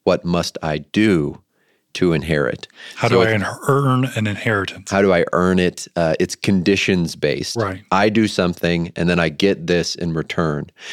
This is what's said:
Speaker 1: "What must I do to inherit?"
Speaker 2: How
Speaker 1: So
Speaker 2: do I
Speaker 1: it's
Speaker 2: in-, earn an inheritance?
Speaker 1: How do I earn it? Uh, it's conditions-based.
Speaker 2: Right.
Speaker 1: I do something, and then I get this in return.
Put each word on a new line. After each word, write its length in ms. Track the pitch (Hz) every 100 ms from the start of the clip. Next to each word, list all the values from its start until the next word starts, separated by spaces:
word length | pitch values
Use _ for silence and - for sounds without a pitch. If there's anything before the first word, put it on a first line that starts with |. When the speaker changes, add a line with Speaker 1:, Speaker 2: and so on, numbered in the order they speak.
Speaker 1:
"What 220 | - 87 87
must 320 | 87 80 -
I 180 | 80 76
do 640 | 73 104 107 87 73 - _ _ _ _ _
to 200 | - 92
inherit?" 540 | 80 80 76 65 - - - - -
Speaker 2:
How 120 | 117
Speaker 1:
So 80 | 92
Speaker 2:
do 60 |
I 100 | 92
Speaker 1:
it's 120 | 107
Speaker 2:
in-, 60 | 95 - -
earn 380 | 139 135 127 127 117
an 120 | 107
inheritance? 640 | 101 117 107 92 - -
Speaker 1:
How 100 | 98
do 100 | 98
I 120 | 87 82
earn 240 | 82 90 92
it? 300 | 90 - - -
Uh, 180 | 82 -
it's 160 | 90 -
conditions-based. 1200 | - 95 85 98 - 95 80 - 73 67 - 120
Speaker 2:
Right. 260 | 101 92 -
Speaker 1:
I 180 | 95 107
do 180 | 107 107
something, 640 | - 90 87 85 87 85 -
and 140 | 87
then 100 | 87
I 100 | 82
get 360 | 76 98 95 82
this 280 | 87 82 -
in 180 | 85
return. 560 | 80 - - 80 73 - - -